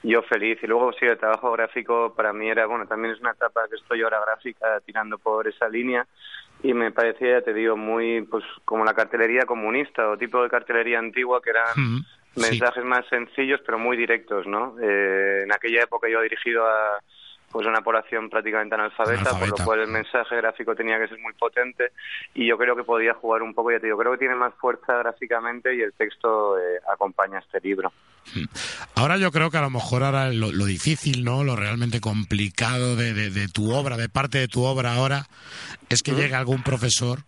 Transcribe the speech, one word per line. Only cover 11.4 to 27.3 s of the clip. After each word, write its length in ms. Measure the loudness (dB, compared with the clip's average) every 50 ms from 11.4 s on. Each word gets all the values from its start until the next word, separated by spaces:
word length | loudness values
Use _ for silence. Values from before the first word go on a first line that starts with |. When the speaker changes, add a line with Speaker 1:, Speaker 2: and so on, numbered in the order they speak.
Speaker 1:
que 80 | 0 0
eran 160 | 2 2 2 2 0
Speaker 2:
Mm, 220 | 0 0 0 0 -2 -4 -8 -16 _ _ _ _
sí. 60 | 0 0 2
Speaker 1:
mensajes 320 | 2 4 2 2 2 0 -2
más 240 | 0 0 0 0 0
sencillos, 500 | -4 -4 -4 -4 -4 -2 0 0 0 -2 0
pero 140 | -4 -4 0
muy 180 | 0 0 0
directos, 480 | 0 2 0 0 0 0 -4 -4 -4 -2
¿no? 300 | -2 -4 -4 -4 -4 -6 -2
Eh, 640 | 0 2 2 4 2 2 2 2 2 2 2 0 0
en 60 | 0
aquella 320 | -2 0 0 2 2 2 2
época 240 | 2 0 -2 0 0
yo 120 | 0 0
dirigido 440 | 0 -2 -4 -4 -4 -2 0 2 2
a, 320 | 2 2 2 0 0 -2 -4 _ _ -20 -20 -20 -20 -20 _ _ _
pues, 160 | -6 -2 0
una 140 | 2 2 2
población 500 | 2 2 0 0 0 -2 -6 -4 -4 -2
prácticamente 420 | -4 -2 -2 0 -2 -2 -2 -2 -2
analfabeta, 480 | -2 -2 -2 0 -2 0 0 0 0 0
por 60 | 0 0
Speaker 2:
Analfabeta. 280 | 0 0 0 0 0
Speaker 1:
lo 40 | 0
cual 140 | 2 2 2
el 60 | 0 0
mensaje 460 | -2 -4 -4 -2 -2 -2 -2 0 -2
gráfico 360 | 0 0 -2 -2 -2 -4 -4 -4
tenía 240 | -2 0 -2 0
que 100 | 0 -2 -4
ser 100 | -6 -12
muy 140 | -14 -14 -4
potente 580 | _ -2 0 _ 0 -2 -2 -2 -4 -4 -4 _ -10 -14 -12 -12 -12 -12 -10 _
y 140 | 0 2
yo 100 | 2 4
creo 180 | 4 4 2 2
que 80 | 0 0
podía 300 | 0 2 2 4 2 0
jugar 300 | 0 0 0 0 0 0
un 100 | -2 -2
poco, 180 | -2 0 2
ya 80 | 0 0
te 60 | 0
digo, 140 | 0 0 2
creo 140 | 2 0 0
que 40 |
tiene 160 | 0 0 0 0
más 220 | 0 -2 -2 -2 -2
fuerza 380 | -2 -2 -2 -2 -2 -2 0
gráficamente 800 | 0 0 -2 -4 _ -6 -4 -4 -2 -2 -4 -8 -4 -4 -2 0
y 60 | 0
el 120 | -2 -4 _
texto, 640 | _ -4 -4 -4 _ 0 0 2 2 2 2 2
eh, 220 | 0 0 0 -2 -2 -2 -2
acompaña 460 | -2 0 -2 -2 0 -2 -2 -2